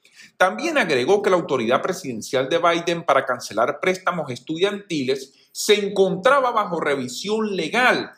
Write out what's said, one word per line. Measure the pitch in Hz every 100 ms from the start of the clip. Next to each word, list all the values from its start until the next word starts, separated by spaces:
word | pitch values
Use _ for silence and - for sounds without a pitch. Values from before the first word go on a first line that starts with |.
| _ - - -
También | 185 214 311 294
agregó | 196 135 131 208
que | 202
la | 185
autoridad | 180 135 113 131
presidencial | - 180 139 113 - 127 135
de | 165
Biden | 170 170 170 170
para | 160 135
cancelar | 131 123 - 104 113 -
préstamos | 180 185 185 180 143
estudiantiles | 123 - 160 196 202 - 156 127 139 - _ _
se | - - 208 196
encontraba | 196 190 180 214 285 254
bajo | 233 202 170
revisión | 151 139 123 - 190 214 214 185
legal, | 160 226 247 165 107